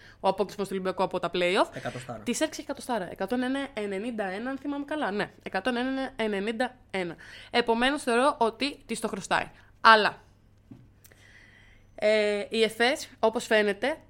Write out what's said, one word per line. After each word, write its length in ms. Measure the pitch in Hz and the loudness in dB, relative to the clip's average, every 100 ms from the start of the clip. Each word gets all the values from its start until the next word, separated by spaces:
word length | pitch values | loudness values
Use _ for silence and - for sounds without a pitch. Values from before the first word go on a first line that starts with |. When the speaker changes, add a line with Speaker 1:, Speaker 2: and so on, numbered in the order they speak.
| - - | -20 -2
Speaker 1:
ο 80 | 196 | 0
αποκλεισμός 400 | 190 190 - 190 | 0 -2 -4 -4
του 60 | 190 | -4
Ολυμπιακού 280 | 185 185 | -4 -2
από 160 | 180 185 | -2 -2
τα 120 | 170 | -2
play-off, 340 | 180 180 208 330 | 0 2 2 0
Speaker 2:
Εκατοστάρα. 460 | - - 123 - 113 | -2 -10 -10 -10 -8
Speaker 1:
της 180 | 107 220 | -4 -2
έριξε 200 | 311 - | -2 -4
εκατοστάρα, 500 | 285 269 - 226 170 | -10 -10 -6 -4 -4
εκατόν 320 | - 190 247 | -6 -4 -2
ένα 240 | 254 269 269 | -2 -4 -6
ενενήντα 500 | 214 208 190 240 220 190 | -6 -6 -4 -6 -6 -6
ένα, 240 | 190 247 | -6 -8
αν 80 | 269 | -8
θυμάμαι 280 | 285 285 285 | -6 -8 -6
καλά, 260 | 302 220 | -4 -2
ναι, 200 | 202 170 - | -2 -4 -8
εκατόν 320 | - 190 254 240 | -8 -4 -2 -2
ένα 340 | 262 269 262 - | -2 -4 -6 -4
ενενήντα 600 | 220 196 208 226 240 - - | -2 -2 -4 -2 -4 -6 -8
ένα. 240 | 190 175 151 - - - | -6 -6 -8 -16 -20 -2
Επομένως, 520 | 240 240 226 254 285 | 0 2 4 2 2
θεωρώ 320 | 247 233 285 285 | 2 4 4 4
ότι 380 | 226 220 277 - - | 2 0 -4 -6 -8
της 140 | 226 | -4
το 80 | 214 | -4
χρωστάει. 440 | 196 - 170 - - - - | -4 -2 0 -2 -10 -20 4
Αλλά, 400 | 226 220 190 - - _ _ _ - - - _ - - - - - - - - - - | 8 8 6 -2 -18 _ _ _ -20 -20 -20 _ -20 -20 -20 -20 -20 -20 -20 -20 -20 -2
ε, 500 | 214 214 208 208 - | 2 4 2 -2 -2
η 140 | 226 | 2
εφές, 440 | 220 214 240 311 - - | 2 4 2 2 -4 0
όπως 260 | 220 233 - | 2 2 2
φαίνεται, 520 | 214 208 196 269 320 | 4 4 2 -2 -4